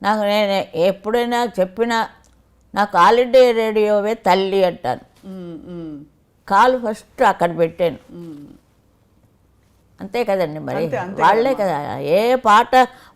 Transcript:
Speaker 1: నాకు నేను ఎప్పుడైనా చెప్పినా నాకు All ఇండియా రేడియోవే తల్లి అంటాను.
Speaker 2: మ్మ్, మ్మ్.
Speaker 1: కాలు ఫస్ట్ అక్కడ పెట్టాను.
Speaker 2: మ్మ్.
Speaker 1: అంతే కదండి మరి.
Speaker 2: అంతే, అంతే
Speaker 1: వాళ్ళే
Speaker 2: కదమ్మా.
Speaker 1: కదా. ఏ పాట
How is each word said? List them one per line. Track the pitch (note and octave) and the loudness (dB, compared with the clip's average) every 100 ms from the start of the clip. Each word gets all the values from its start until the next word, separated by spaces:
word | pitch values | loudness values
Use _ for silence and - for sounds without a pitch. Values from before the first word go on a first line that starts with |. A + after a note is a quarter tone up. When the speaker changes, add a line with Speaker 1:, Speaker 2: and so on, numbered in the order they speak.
Speaker 1:
నాకు | G3 G#3+ | -4 -2
నేను | G3+ G#3 G3+ G3 - - | 0 0 0 -2 -4 -2
ఎప్పుడైనా | F3+ F#3+ G#3+ A#3+ A#3+ A#3+ A#3+ - | -2 -2 -4 -2 -2 -2 -4 -4
చెప్పినా | F#3 G3+ A#3 A3+ - - _ _ _ _ _ | -6 -4 -4 -2 -4 -10 _ _ _ _ _
నాకు | F3+ G3+ F#3 | -4 0 4
All | F3+ A#3 | 4 4
ఇండియా | B3 B3+ B3 | 4 6 6
రేడియోవే | A3+ A3 G#3+ G#3+ G#3 G3+ | 4 0 0 2 2 0
తల్లి | A3+ G3 F#3+ F#3+ G3 | -2 0 0 0 0
అంటాను. | F3+ - B2 B2 - _ G3 | 0 -2 -6 -6 -10 _ -18
Speaker 2:
మ్మ్, | F#3+ F3 E3 - | -16 -14 -16 -14
మ్మ్. | F3 D#3+ D3 D3 _ _ _ - | -14 -12 -14 -18 _ _ _ 0
Speaker 1:
కాలు | G3 B3 B3+ A#3 | 2 4 2 -4
ఫస్ట్ | G#3+ - - | -8 -12 0
అక్కడ | A3+ F#3+ F3 E3 | 0 2 -2 0
పెట్టాను. | E3 D#3+ F3 C3 - | -2 0 -4 -4 -14
Speaker 2:
మ్మ్. | F3 E3+ D3 D3 - _ _ _ _ _ _ _ _ _ _ _ _ _ _ | -18 -18 -18 -20 -20 _ _ _ _ _ _ _ _ _ _ _ _ _ _
Speaker 1:
అంతే | G3 A#3 | -8 -4
కదండి | A3+ G3 E3 D3+ | -2 0 -2 -4
మరి. | C#3 C3+ | -6 -4
Speaker 2:
అంతే, | E3 G3+ | -4 -4
అంతే | F3+ G3 | -8 0
Speaker 1:
వాళ్ళే | E3 G#3+ C4 | 2 4 0
Speaker 2:
కదమ్మా. | B3+ G3 D3 | -2 -2 -2
Speaker 1:
కదా. | C#3+ A#2+ | -6 -8
ఏ | C#3+ F3+ A#3 | 0 0 2
పాట | B3+ A3 G#3 A#3+ B3+ B3 - - | 0 4 4 4 2 2 -2 -20